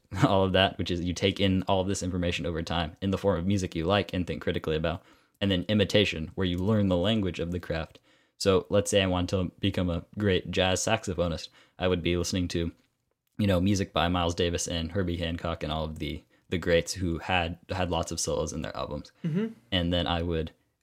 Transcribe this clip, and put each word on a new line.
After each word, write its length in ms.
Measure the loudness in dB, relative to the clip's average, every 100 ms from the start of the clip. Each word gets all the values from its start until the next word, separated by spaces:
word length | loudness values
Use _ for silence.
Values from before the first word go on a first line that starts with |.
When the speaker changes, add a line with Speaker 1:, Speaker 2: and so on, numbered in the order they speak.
| -12
Speaker 1:
<laughs> 140 | 0 4
all 200 | 4 4
of 80 |
that, 240 | 6 4 2
which 120 | -4
is 140 | -2
you 100 | -2
take 280 | 0 0 2
in 220 | 2 2
all 180 | 2 0
of 60 | 0
this 140 | -2
information 440 | -4 -2 -2 -2 -4
over 160 | -4
time 340 | -2 -2 -2 -4
in 100 | -2
the 60 | 0
form 200 | 2 0
of 80 | 2
music 300 | 0 0 -2
you 80 |
like 300 | 2 2 2
and 120 | -4 -4
think 160 | -4
critically 360 | -4 -4 -2 -2
about. 260 | -2 -4 _ _ _ -4
And 100 | 0
then 140 | 0 2
imitation, 640 | 2 4 4 2 0 -8 -2
where 120 | -2
you 100 | 0
learn 300 | 0 2 4
the 80 | 2
language 460 | 2 0 -2 -4
of 100 | -4
the 80 | -6
craft. 400 | -4 -6 -6 -12 _ _ _ -2
So 280 | 2 2 4
let's 200 | 0 2
say 120 | 2
I 60 | 4
want 220 | 2 0
to 200 | 0 -2 -2
become 300 | -2 0 0
a 160 | -2 -6 -2
great 320 | 2 2 0
jazz 320 | 0 2 2
saxophonist. 680 | 2 0 -2 -2 -2 -2 -8 _ _ -4
I 120 | 0
would 120 | 2
be 140 | 2 0
listening 320 | 0 -2 -2
to, 220 | -2 -4 -6 _ _ _ _ _ -2
you 100 | 2
know, 120 | 4
music 320 | 4 2 0
by 160 | 0 2
Miles 260 | 2 0
Davis 320 | 0 0 0 -4
and 280 | -4 -4
Herbie 240 | -2 -2 -2
Hancock 440 | -4 -4 -4 -4
and 120 | -4
all 100 | -4
of 160 | -4 -6
the, 240 | -8 -8 _ _ -6
the 80 | -4
greats 360 | 4 4 2
who 240 | -4 -2 -4
had, 400 | 0 0 0 -6 -8
had 220 | -4 -2
lots 220 | -2 -4
of 60 | -4
solos 320 | -2 -2 -2
in 80 | -4
their 140 | -8 -8
albums. 340 | -8 -8 -12 _ -4
Speaker 2:
Mm-hmm. 220 | -2 -4 -8 -4
Speaker 1:
And 180 | -2 0
then 160 | 0 0
I 140 | -2
would 300 | 0 -2 -4 _ _ _